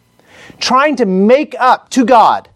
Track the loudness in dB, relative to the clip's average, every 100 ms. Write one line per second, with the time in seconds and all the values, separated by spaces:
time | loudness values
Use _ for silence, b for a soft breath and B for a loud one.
0 | _ _ B B B -12 -4 -2 0 -2
1 | -2 0 2 0 -2 -4 -2 -2 -2 -4
2 | 2 2 2 0 -8